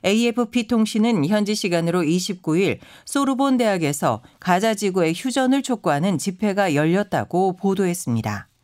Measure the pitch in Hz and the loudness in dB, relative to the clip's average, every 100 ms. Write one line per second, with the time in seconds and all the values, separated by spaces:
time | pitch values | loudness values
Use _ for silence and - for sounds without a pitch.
0 | 180 214 240 233 233 247 226 233 214 220 | 2 2 2 0 -2 -2 0 0 0 2
1 | 220 220 143 214 202 214 196 170 170 175 | 2 2 2 0 0 -2 0 0 0 0
2 | 156 180 185 185 - 160 190 98 - - | 2 0 -2 -6 -2 0 0 -2 -8 -20
3 | - 277 277 254 277 262 226 190 151 151 | -6 -2 0 0 2 2 2 0 -2 0
4 | 151 127 - _ - 202 226 214 202 185 | -2 -2 -8 _ 0 2 2 0 -2 2
5 | 165 175 262 247 262 269 262 240 175 143 | 0 0 -2 0 2 2 0 -2 0 0
6 | 185 165 - 185 214 196 190 143 156 180 | 0 0 -4 -2 -2 0 2 2 2 0
7 | 202 156 104 175 190 180 196 190 185 175 | 0 -4 -2 0 0 0 -2 0 0 -2
8 | - 117 107 104 - _ | -2 -2 -2 -6 -10 _